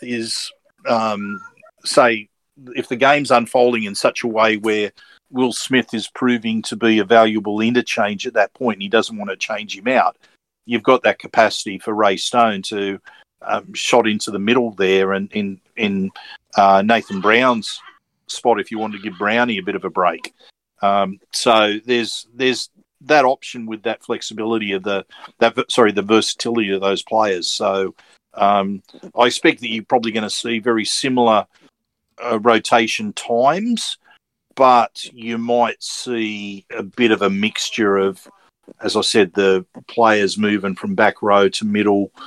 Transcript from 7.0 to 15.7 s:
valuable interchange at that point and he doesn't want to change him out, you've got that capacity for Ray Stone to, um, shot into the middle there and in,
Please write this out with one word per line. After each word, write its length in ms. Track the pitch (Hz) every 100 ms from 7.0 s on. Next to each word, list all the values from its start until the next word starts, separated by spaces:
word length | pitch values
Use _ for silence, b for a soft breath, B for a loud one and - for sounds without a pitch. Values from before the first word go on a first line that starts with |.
valuable 560 | 95 113 113 107 101 104
interchange 680 | 110 123 117 - 104 101 123
at 80 |
that 200 | 113 98 -
point 220 | 127 101
and 40 |
he 80 | 98
doesn't 280 | 113 101 110
want 120 | 101
to 80 | 95
change 400 | - 107 107 98
him 100 | 104
out, 300 | 127 90 - b b _ _ -
you've 160 | 117
got 220 | 107 127
that 160 | - 98
capacity 580 | - - 110 - - 95
for 160 | -
Ray 240 | 107 107 95
Stone 460 | - 123 117 101
to, 360 | 95 107 98 95 - B B _
um, 280 | - 104 98 104
shot 320 | - 123 110
into 240 | 107 -
the 80 | 101
middle 320 | 101 120 120
there 420 | 98 95 95 95
and 180 | 98 98
in, 300 | 107 101 95 _